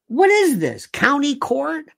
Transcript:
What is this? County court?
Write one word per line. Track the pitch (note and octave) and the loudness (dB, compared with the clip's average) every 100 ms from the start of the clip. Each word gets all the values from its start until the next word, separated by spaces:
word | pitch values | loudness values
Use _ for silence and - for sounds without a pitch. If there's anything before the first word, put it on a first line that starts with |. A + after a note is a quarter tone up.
| - | -6
What | B3 G4 | 2 4
is | G#4 F4+ G#3 | 4 2 0
this? | C#3 A2 - | -2 -6 -12
County | - A3+ C#4+ C#4+ C#4 | -2 0 0 0 -2
court? | - C4 D4 D#4+ D4+ | -4 -4 -4 -6 -12